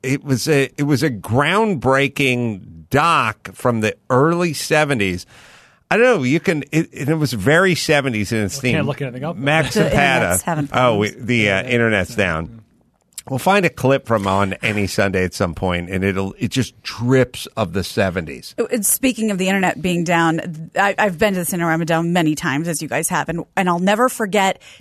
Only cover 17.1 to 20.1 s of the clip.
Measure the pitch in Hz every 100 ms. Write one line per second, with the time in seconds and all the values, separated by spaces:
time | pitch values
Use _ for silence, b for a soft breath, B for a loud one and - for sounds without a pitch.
17.1 | 131 123 - - - 98 92 87 - 98
18.1 | 90 78 67 - - 233 240 196 - 269
19.1 | 220 220 190 190 196 180 - 180 175 170